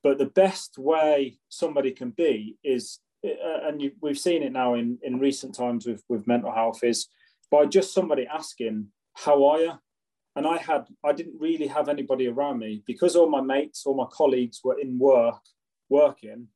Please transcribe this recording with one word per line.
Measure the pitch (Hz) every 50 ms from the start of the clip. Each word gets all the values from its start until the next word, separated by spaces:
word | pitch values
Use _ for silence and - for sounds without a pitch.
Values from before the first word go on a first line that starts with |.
But | - 143 139 143
the | 135
best | - _ 185 190 190 190 - - - _ -
way | 131 147 160 156 156 151 151 143 139 123 - _ _ _
somebody | - - 170 160 147 143 135 131
can | 127 - 131 123
be | 110 - 170 151 123 107 107 107 - _ _
is, | 143 131 123 110 - - - _ _ _ _ -
uh, | 190 147 - - - 320 294 - -
and | 151 143
you, | 139 139 - -
we've | 156 147 143 143
seen | - 180 170 160
it | 147 127
now | 127 131 127 123 120
in, | 117 117 120 123 -
in | - 131 123 127
recent | 139 139 135 - - 131 -
times | - 123 123 120 113 107
with, | 120 110 101 _ _
with | 123 110 101
mental | 123 120 120 101 98
health, | - 113 113 113 113 -
is | 123 120 113 - - _ _ _ _ _ _ _ _ _
by | - 147 147
just | 147 147 196 190 -
somebody | - 190 180 160 147 135 123
asking, | - 151 156 151 - - - 120 113 110 107 104 104 _ _ _ _ _
"How | - - 151 147 143 139
are | 143 151 160
you?" | 165 165 165 - _ _ _ _ _ _ _ _ _ _ _
And | 285 294
I | 160 170 165
had, | - 160 151 139 233 _ - _ -
I | 147
didn't | 147 151 165 165 - -
really | 151 165 165 156 151
have | 139 143 151 143 143
anybody | 147 143 127 131 131 127 127 120
around | 117 135 143 143 135 120
me | 110 110 107 104 _
because | - 117 - 175 175 165
all | 175 165 156
my | 151 139
mates, | 135 135 135 143 143 - _ - -
all | 139 135
my | 135 123 -
colleagues | - - 156 139 127 127 123 117 - - -
were | 127 127 -
in | 139 131 127 123
work, | 135 139 131 120 117 117 117 - _ _ _ _ _ _ _ _ _ _
working. | 135 143 151 139 - _ - 107 104 117 120 107 _